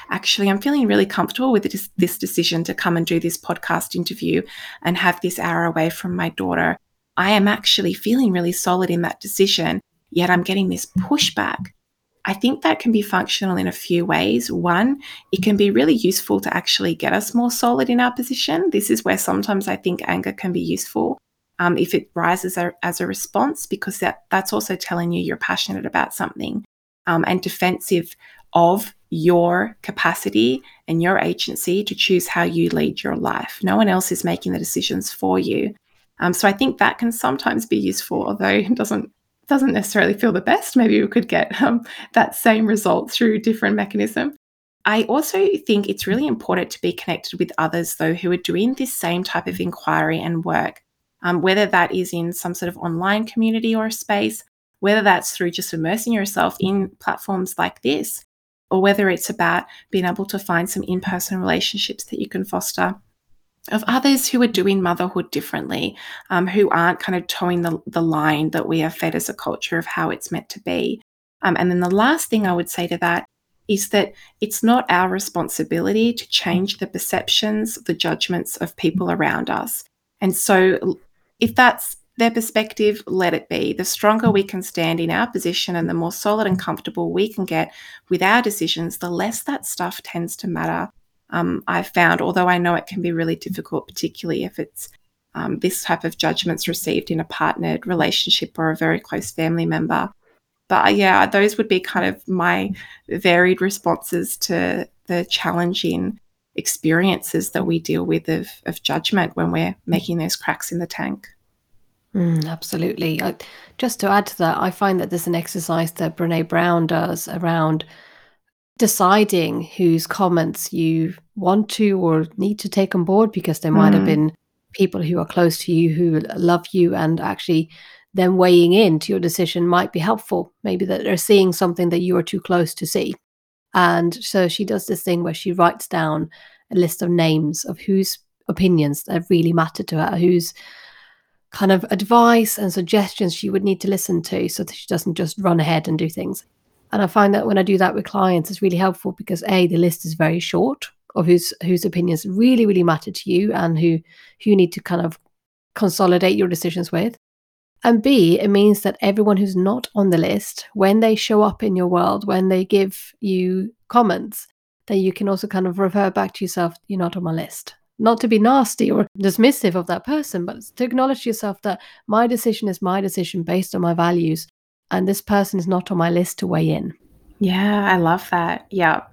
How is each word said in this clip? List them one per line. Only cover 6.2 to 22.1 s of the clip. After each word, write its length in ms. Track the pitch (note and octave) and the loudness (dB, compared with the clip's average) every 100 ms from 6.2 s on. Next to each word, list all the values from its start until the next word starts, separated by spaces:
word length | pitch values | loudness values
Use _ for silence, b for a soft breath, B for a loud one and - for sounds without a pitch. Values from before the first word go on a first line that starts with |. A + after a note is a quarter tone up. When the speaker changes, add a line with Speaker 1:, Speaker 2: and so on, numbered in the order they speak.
| E3+ | -4
Speaker 1:
daughter. 460 | - - - E2+ - _ _ _ - | -4 -2 0 0 -2 _ _ _ -2
I 140 | F#3 | 2
am 180 | G#3+ G3+ | 4 2
actually 440 | G#3 - - F#3+ | 0 0 0 0
feeling 400 | F#3 G#3 B3 B3 | -2 0 2 2
really 200 | F3+ F3 | 2 0
solid 360 | F3+ - F3+ F#3 | -2 0 0 2
in 140 | F3 | 0
that 180 | E3+ - | -2 -6
decision, 600 | G3+ - G3 - E3 F#3 - _ _ | -6 0 0 0 -2 -4 -8 _ _
yet 200 | - F3 | 0 2
I'm 120 | F3+ | 2
getting 260 | F3 G3 F#3+ | 0 -2 -2
this 180 | F3 - - | -2 -4 -4
pushback." 720 | F#3 D4 - - G2+ - - _ _ _ _ _ - | 0 0 0 -2 -4 -6 -10 _ _ _ _ _ -6
I 80 | |
think 280 | G3 A#3+ C#4 | -2 0 0
that 160 | D#4+ D#4+ | 0 0
can 140 | B3 | 2
be 100 | A3 | 0
functional 540 | G3+ F#3 - - G3 F#3 | 2 -2 -2 -2 -2 -2
in 100 | F#3 | -2
a 60 | |
few 320 | - - E3+ | -4 -2 0
ways. 480 | F3 D#3+ F#3 A#3 A#3+ | 0 0 2 0 -2
One, 480 | F3 E3+ F3 A#3+ C#4 B B B | -2 0 2 2 0 B B B
it 100 | F#3 | -2
can 140 | G3+ G3+ | 2 4
be 140 | G3+ | 4
really 240 | G#3+ D4 | 4 4
useful 440 | B3 F#3 F#3 - G3 | 2 2 0 -2 -2
to 140 | - | -2
actually 400 | F3+ - - F#3+ | -4 -2 -2 -2
get 200 | E3 - | -2 -2
us 200 | G3+ G#3+ | -2 0
more 160 | A#3+ A#3+ | 0 0
solid 380 | A#3+ A#3+ B3+ B3 | 0 0 2 2
in 100 | A#3+ | 2
our 140 | B3 | 0
position. 560 | B3 B3 B3+ - D#4+ F#4 | -2 -6 -4 -2 0 0
This 200 | - G#3+ | 0 0
is 120 | A3 | 0
where 120 | - F#3 | 0 -2
sometimes 500 | - F#3 G3+ G3 G3 | 0 -2 0 -2 -2
I 100 | F#3+ | -4
think 260 | F#3 F3+ | -4 -4
anger 280 | - F3+ F#3 | -2 -4 -4
can 200 | G3 F#3+ | -6 -4
be 80 | F3+ | -4
useful, 580 | E3 F3+ - - - C4 _ _ _ - | -4 -6 -4 -4 -2 -4 _ _ _ -2
um, 160 | F3 F3 | 0 2
if 180 | F3 | 0
it 160 | F3 - | -2 -4